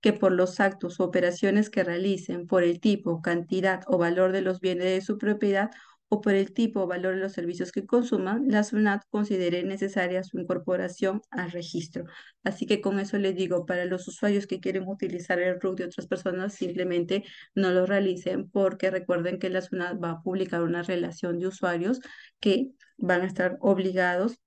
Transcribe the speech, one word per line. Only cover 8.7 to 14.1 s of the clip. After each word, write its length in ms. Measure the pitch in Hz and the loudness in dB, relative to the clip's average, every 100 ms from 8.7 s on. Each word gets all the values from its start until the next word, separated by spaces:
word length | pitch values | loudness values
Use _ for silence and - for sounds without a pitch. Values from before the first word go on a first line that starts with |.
| 214 214 202 - | 2 2 2 -2
considere 560 | 208 208 190 175 175 | -2 0 0 2 0
necesaria 580 | 180 196 196 196 180 185 | -2 -4 -2 0 0 -2
su 160 | 190 - | -4 -8
incorporación 840 | 175 180 - 180 180 180 196 208 - | -4 -4 0 -2 -2 -2 -2 -2 -6
al 200 | 170 180 | -6 -4
registro. 540 | 175 170 175 160 175 170 - - _ | -6 -6 -8 -6 -10 -12 -16 -20 _
Así 240 | - 196 - | -6 -4 0
que 160 | 208 | 0
con 180 | 196 196 | 2 -2
eso 160 | 202 202 | 0 0
les 180 | 190 | 0
digo, 300 | 180 185 175 | 0 0 0
para 220 | 165 180 180 | 0 -2 -2
los 200 | 180 | -4
usuarios 400 | - | -6